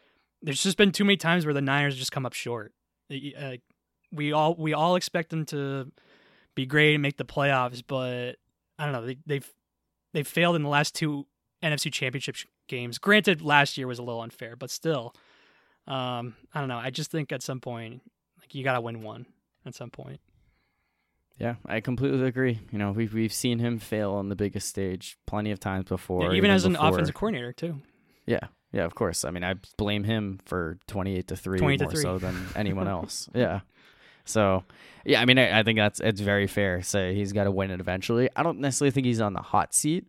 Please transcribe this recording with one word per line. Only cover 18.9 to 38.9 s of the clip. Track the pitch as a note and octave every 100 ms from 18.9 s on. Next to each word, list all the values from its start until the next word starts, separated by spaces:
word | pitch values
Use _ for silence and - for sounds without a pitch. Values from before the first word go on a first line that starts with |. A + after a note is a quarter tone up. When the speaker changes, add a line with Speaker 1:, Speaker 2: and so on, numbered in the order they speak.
| A2+
Speaker 1:
one | G#2+ A2+ B2 _ _ _ -
at |
some | - A#2+
point. | - C3 C#3 _ _ _ _ _ _ _ _ _ _ _ -
Speaker 2:
Yeah, | A2+ A#2 -
I | A2
completely | A#2+ A#2 C#3 C3+ C3
agree. | B2 C3 A2+ -
You | G#2
know, | G2+
we've, | G#2 A2+
we've | A2 A2+
seen | - B2+ A#2
him | A#2+ A#2
fail | - G#2+ G2+
on | G2+ G2
the | G2
biggest | G2+ G2 -
stage | - F#2+ F#2 - - -
plenty | G#2+ G#2+
of | G2
times | F#2+ F#2+ F#2
before, | F#2 - F2+
Speaker 1:
Yeah, | F2
even | -
Speaker 2:
even | G3+
Speaker 1:
as | F#3+
an | F3+
Speaker 2:
before. | E3+ D#3
Speaker 1:
offensive | - D3+
coordinator | - G#3+ D#3 A#2+
too. | - E3+ C#3+ - _ _ _ -
Speaker 2:
Yeah, | A#2 - _ _
yeah, | -
of | E2+
course. | - G2 E2+
I | -
mean, | F2
I | F2+ F#2+ - -
blame | G#2 G#2
him | G2+ A2+ G2+ G2
for | - F#2 E2 E2+ -
twenty-eight | G#2 F#2+ F#2 F#2
to | F2+
three | F#2 F#2
Speaker 1:
Twenty-eight | C#3+ C#3
to | -
three. | D#3+
Speaker 2:
more | C#3+
so | F#2
than | F#2 F#2 -
Speaker 1:
<laughs> | -
Speaker 2:
anyone | G#2 F#2+ F#2+
else. | F#2 - - -
Yeah. | A#2+ A2 G2 - _ - _ - - -
So, | A2 G2+ F#2+ - - - -
yeah, | - B2+
I | B2
mean, | C3
I, | A#2 G#2+
I |
think | G#2+ A2
that's, | G#2 -
it's | - G2+
very | G2+ G2+ G2
fair. | - G2 F2+
Say | F2+ G2+ F#2
he's | G2 G2+
gotta | G2+ G2+
win | F#2+ F#2+
it | F2+
eventually. | F2+ F#2+ F#2 A#2 B2+ -
I |
don't | D#3+ C#3
necessarily | C#3 B2+ C#3+